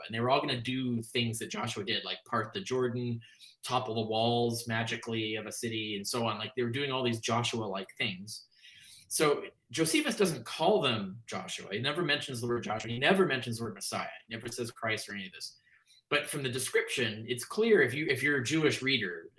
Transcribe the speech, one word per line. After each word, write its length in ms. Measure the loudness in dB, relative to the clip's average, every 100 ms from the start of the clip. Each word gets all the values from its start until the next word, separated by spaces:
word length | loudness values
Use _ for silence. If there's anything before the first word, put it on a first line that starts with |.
| -8
And 80 |
they 60 | -2
were 100 | 2
all 100 | 4
gonna 200 | 2 -2
do 420 | -2 -2 0 -2
things 360 | 0 0 0 -2
that 120 | -4
Joshua 340 | -4 -4 -4
did, 200 | -2 -2
like 140 | -2 -8 -2
part 260 | -2 -2
the 80 | -6
Jordan, 600 | -2 0 2 0 -2 -4 -8 -20 -20 -14
topple 300 | -2 -2 0
the 140 | -2 0
walls 580 | 4 4 4 2 0 -2
magically 680 | -2 0 -4 -4 -2 -2 -4
of 100 | -6
a 60 |
city, 440 | -6 -4 -4 -4 -4
and 100 | -2
so 200 | 0 0
on. 120 | -2
Like, 160 | -4
they 80 | -2
were 80 | 0
doing 200 | 0 -2
all 120 | 0
these 180 | 0 0
Joshua-like 680 | 0 2 2 -2 -4 -6 -8 -6
things. 480 | -6 -6 -10 -14 -16 _ -20 -20 -20 -20 -6
So 340 | 2 4 2 -2 -16 _
Josephus 460 | 0 2 4 2 2
doesn't 300 | 2 2 -6
call 340 | 2 4 6
them 380 | 4 0 -2 -8 -8
Joshua. 420 | -8 -6 -10 -6
He 80 | -4
never 240 | -2 0
mentions 380 | 0 0 -2 -4
the 60 | -2
word 160 | -2
Joshua. 280 | 0 -4 -4
He 80 | 2
never 280 | 4 6 6
mentions 320 | 2 -2 -4
the 60 |
word 100 | -6
Messiah. 320 | -6 -4 -4 -4 -10 -12
He 80 |
never 140 | -10 -8
says 220 | -6 -6
Christ 380 | -4 -4 -4 -4
or 60 |
any 120 | -8 -8
of 60 |
this. 260 | -10 -14 -16 _ _ _ -20 _
But 180 | -2 0
from 160 | -2
the 60 | -2
description, 760 | -2 0 0 0 0 0 -2 -6
it's 160 | -6
clear 380 | -4 0 6 8
if 120 | 8
you, 120 | 4 0
if 140 | 2
you're 160 | 2 2
a 60 |
Jewish 380 | 2 4 4 4
reader, 480 | 2 2 0 -4 -12